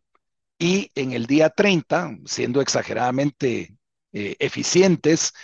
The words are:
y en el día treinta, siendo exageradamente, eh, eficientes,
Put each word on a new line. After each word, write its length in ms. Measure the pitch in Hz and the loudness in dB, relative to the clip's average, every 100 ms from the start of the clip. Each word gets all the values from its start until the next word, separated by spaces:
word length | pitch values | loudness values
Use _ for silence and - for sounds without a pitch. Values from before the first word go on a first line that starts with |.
| _ _ _ _ _ _ | _ _ _ _ _ _
y 320 | 170 196 - | 0 0 -2
en 200 | - 131 | -6 -6
el 120 | 120 117 | -4 0
día 240 | 147 156 | 4 4
treinta, 640 | - 202 175 - 160 165 113 139 | 4 2 2 0 -2 -4 -10 -10
siendo 360 | - 120 131 | -6 -2 -2
exageradamente, 1120 | 131 123 - 107 123 131 143 - 135 104 87 104 _ _ _ | 0 -2 -4 -2 -2 0 -2 -2 -4 -4 -8 -16 _ _ _
eh, 220 | 196 98 - | -10 -8 -6
eficientes, 960 | 135 - - 180 190 170 151 165 - - | -6 -4 0 4 4 4 2 0 -2 -8